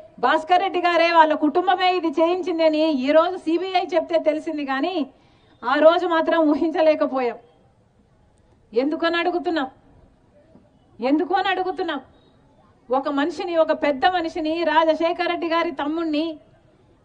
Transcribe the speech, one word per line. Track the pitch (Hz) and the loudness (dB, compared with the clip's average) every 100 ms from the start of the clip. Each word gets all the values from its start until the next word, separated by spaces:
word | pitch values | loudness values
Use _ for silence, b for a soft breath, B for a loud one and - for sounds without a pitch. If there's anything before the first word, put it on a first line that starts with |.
| - - | -8 -4
భాస్కర్ | 254 302 311 359 | 0 0 2 0
రెడ్డి | 381 349 | 0 -2
గారే, | 349 330 339 | 0 2 4
వాళ్ళ | 339 311 | 6 4
కుటుంబమే | 302 302 359 359 370 370 370 | 4 0 0 2 2 2 0
ఇది | 320 | 0
చేయించిందని | 311 330 370 339 330 320 302 320 | 0 0 0 -2 2 2 2 0
ఈ | 285 262 | 0 2
రోజు | 311 349 359 | 4 2 -2
సీబీఐ | 311 330 381 370 370 330 | -4 -4 -2 -4 -2 -2
చెప్తే | 320 330 | 0 -2
తెలిసింది. | 311 302 330 302 277 | 0 -2 -4 -8 -6
కానీ | 269 320 370 262 _ b b b b 233 | -4 -4 -4 -8 _ b b b b -2
ఆ | 294 | 4
రోజు | 311 349 349 | 6 6 2
మాత్రం | 330 320 330 311 | 0 0 2 2
ఊహించలేకపోయాం. | 294 330 311 311 294 285 262 240 220 - _ _ _ _ _ _ _ _ _ _ _ _ | 2 0 2 2 2 0 -2 -4 -6 -16 _ _ _ _ _ _ _ _ _ _ _ _
ఎందుకని | 220 277 320 330 339 | -2 -2 0 -2 0
అడుగుతున్నాం, | 339 349 339 330 262 - _ _ _ _ _ _ _ - _ _ _ - | -2 -2 -2 -4 -4 -10 _ _ _ _ _ _ _ -20 _ _ _ -6
ఎందుకు | 240 302 359 | -2 0 0
అని | 381 392 | -2 0
అడుగుతున్నాం. | 370 370 370 349 277 - _ _ _ _ _ _ _ - | -2 -4 -6 -6 -6 -10 _ _ _ _ _ _ _ -4
ఒక | 254 294 | -4 -2
మనిషిని, | 277 320 330 381 339 | -2 -2 -4 -2 0
ఒక | 311 | 0
పెద్ద | 302 294 269 370 | 0 0 2 0
మనిషిని, | 370 330 339 311 330 | 0 -4 -4 -4 -2
రాజశేఖర్ | 311 302 320 302 330 349 339 | 0 2 2 2 0 -2 -4
రెడ్డి | 349 339 | -4 -2
గారి | 330 330 | -2 -2
తమ్ముణ్ణి | 277 294 320 330 302 330 302 _ _ _ _ _ _ | -4 -6 -4 -2 -2 -4 -8 _ _ _ _ _ _